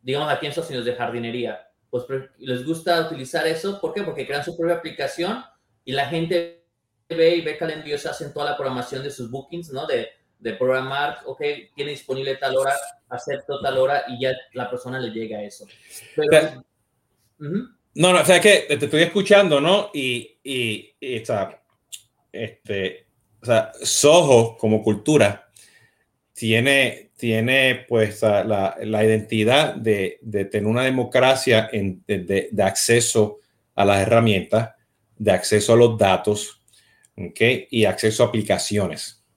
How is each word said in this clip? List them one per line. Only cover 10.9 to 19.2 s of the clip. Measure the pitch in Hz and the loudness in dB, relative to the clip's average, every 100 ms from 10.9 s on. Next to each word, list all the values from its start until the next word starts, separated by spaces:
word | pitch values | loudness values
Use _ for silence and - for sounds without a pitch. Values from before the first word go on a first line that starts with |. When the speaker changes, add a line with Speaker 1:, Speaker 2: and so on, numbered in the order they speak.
| 139 147 - | -4 -4 -6
Speaker 1:
ok, | - 135 147 143 113 | -14 -8 -6 -6 -12
tiene | - 143 | -12 -10
disponible | 143 - 135 135 131 | -10 -10 -8 -6 -4
tal | 135 131 | -2 -2
hora, | 139 139 - - _ | 0 -2 -6 -18 _
acepto | - - 139 - 139 | -12 -8 -10 -8 -6
tal | 135 131 | -2 0
hora | 131 143 135 | 2 0 -4
y | 123 | -4
ya | 131 127 - | -4 -4 -8
la | 127 123 | -10 -8
persona | 123 123 127 | -8 -8 -8
le | 120 | -8
llega | 110 110 107 | -8 -10 -10
a | |
eso. | 104 - - - _ - - | -12 -16 -20 -20 _ -20 -10
Pero | - 151 | -4 6
Speaker 2:
O | |
sea, | 156 - - - _ _ _ _ _ _ _ | 6 4 -6 -20 _ _ _ _ _ _ _
Speaker 1:
ujú. | 147 196 254 _ _ | -8 -6 -8 _ _
Speaker 2:
no, | 143 175 | 0 4
no, | 180 | 4
o | |
sea, | 151 180 | 6 6
es | |
que | 208 185 - 147 | 6 4 2 -4
te | |
estoy | 143 156 | 0 2
escuchando, | 165 202 | 2 0